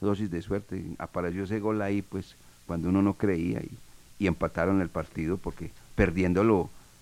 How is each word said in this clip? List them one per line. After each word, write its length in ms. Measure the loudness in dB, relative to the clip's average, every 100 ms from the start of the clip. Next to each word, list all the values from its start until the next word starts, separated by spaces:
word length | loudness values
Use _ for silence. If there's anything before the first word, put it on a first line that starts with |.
dosis 280 | -2 0 -2
de 120 | -4
suerte. 420 | -4 -6 -4 -8 -8 -8
Apareció 460 | -8 -4 -4 -4 -4
ese 160 | -2
gol 200 | 0 0
ahí, 200 | 0 -2
pues, 340 | -2 -6 -8 -14 -20 -18 -8
cuando 220 | -4 2
uno 120 | 4
no 120 | 4
creía 480 | 2 0 2 0 -2
y, 100 | -6 -12 -18 -20 -20 -2
y 80 | 0
empataron 540 | 2 -2 0 2 2
el 80 | 0
partido 480 | -4 -6 -4 -2 -2
porque 340 | -4 -8 -10 -14 -6 2
perdiéndolo 720 | 2 4 2 4 6 4 2 -6 -20 -20